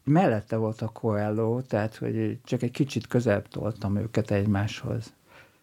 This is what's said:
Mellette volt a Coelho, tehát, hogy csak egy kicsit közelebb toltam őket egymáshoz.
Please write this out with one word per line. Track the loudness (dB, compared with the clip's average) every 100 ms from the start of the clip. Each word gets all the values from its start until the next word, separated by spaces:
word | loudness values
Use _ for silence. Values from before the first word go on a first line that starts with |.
Mellette | 2 4 4 2 -2 -2
volt | -2 -2
a | -6
Coelho, | -4 -2 0 0 0 0 0
tehát, | 0 0 0 -4
hogy | -4 -2 -2 -4
csak | -4 -2
egy | -2
kicsit | -2 -2 -2 0
közelebb | 0 4 2 0
toltam | -6 -6 -4 -2 -2
őket | 0 -2 0
egymáshoz. | 2 2 2 0 -4 -6 -6 -8 _ _ -20 -20 _